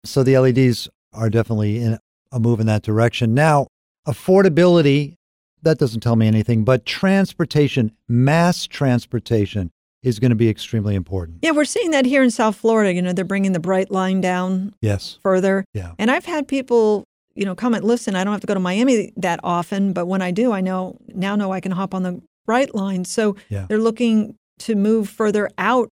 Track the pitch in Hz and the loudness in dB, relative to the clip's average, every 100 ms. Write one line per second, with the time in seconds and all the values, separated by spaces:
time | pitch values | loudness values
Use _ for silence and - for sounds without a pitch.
0 | - 139 131 131 131 123 131 113 - _ | -2 0 4 4 4 4 2 2 -8 _
1 | _ 107 113 113 113 110 104 107 117 110 | _ -4 0 0 0 -2 0 0 -2 -2
2 | _ _ _ 127 113 117 110 107 - 107 | _ _ _ -2 0 2 2 0 0 0
3 | 117 - 117 120 156 147 127 _ _ _ | 0 0 0 2 4 2 0 _ _ _
4 | - 123 - 190 190 151 180 170 143 139 | -8 -6 2 4 4 4 4 6 4 2
5 | 143 - _ _ _ _ 160 160 135 110 | -2 -12 _ _ _ _ 0 2 0 0
6 | 120 113 110 110 107 117 107 131 - - | 0 4 4 4 2 0 2 2 0 -2
7 | 190 196 190 - 165 151 143 - 110 _ | 2 2 0 -2 -2 2 2 2 -2 _
8 | - 120 135 160 175 175 - - 139 123 | -2 2 4 4 2 0 -8 -2 0 0
9 | - 120 - 113 101 104 85 _ _ _ | -2 -8 -2 0 0 -4 -8 _ _ _
10 | 131 110 127 110 113 104 - 113 104 98 | -4 0 0 2 2 0 -4 -4 -2 -4
11 | 85 95 82 82 320 302 294 - 370 294 | -4 -8 -8 -4 -2 0 0 -2 -2 0
12 | 254 277 254 226 220 202 226 220 202 180 | 2 2 2 2 -2 0 0 2 2 0
13 | 180 180 185 196 196 180 175 190 190 190 | -2 -4 -4 -2 -2 -2 0 -2 0 -2
14 | 185 190 185 180 185 185 196 _ 107 101 | -2 0 0 -2 -2 -4 -6 _ -4 -4
15 | - - - 185 - 196 190 107 87 85 | -8 -6 0 0 2 -2 -4 -10 -12 -4
16 | 220 302 349 320 277 269 262 240 220 208 | -2 -2 -2 -6 -4 -6 0 2 2 0
17 | - _ _ - 196 175 240 220 208 240 | -6 _ _ -8 -6 -4 -2 0 0 -2
18 | - 190 202 208 - 196 180 190 254 233 | -2 -2 -2 -4 -4 -2 -2 0 2 2
19 | 185 - 180 170 175 175 170 196 196 185 | -2 -6 -4 -4 -4 -4 -4 -2 -2 -2
20 | 175 190 180 180 247 196 185 185 185 - | -2 -2 -2 0 0 0 -2 -4 -6 -14
21 | - 185 190 208 196 190 190 180 185 190 | -14 -6 -4 -2 -2 -4 -6 -6 -4 -4
22 | 185 175 _ _ - 233 277 208 196 185 | -6 -8 _ _ -2 0 0 -4 -4 -6
23 | 180 - 214 196 _ 101 95 214 226 220 | -4 -2 -2 -2 _ -8 -4 0 0 0
24 | 233 220 214 - _ _ - 214 208 226 | 0 0 -2 -10 _ _ -4 0 2 0
25 | 202 - 214 208 202 - 190 254 220 | -2 -2 0 0 -4 -4 0 0 -2